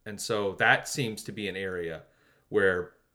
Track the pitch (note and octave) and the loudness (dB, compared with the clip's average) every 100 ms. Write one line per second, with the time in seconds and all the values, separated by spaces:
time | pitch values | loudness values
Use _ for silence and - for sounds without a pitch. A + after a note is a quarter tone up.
0 | - G2+ - A2 G2+ F#2 A#2 C3+ - - | -14 -10 -4 -2 -2 2 4 4 0 -4
1 | A#2 G#2 - G#2 G2+ F#2+ F#2+ F#2 E2 D#2+ | -4 -4 -10 -6 -6 -4 -4 -4 -6 -8
2 | - _ _ _ _ G2+ F#2+ F2+ F2 _ | -14 _ _ _ _ 4 4 4 -2 _
3 | _ | _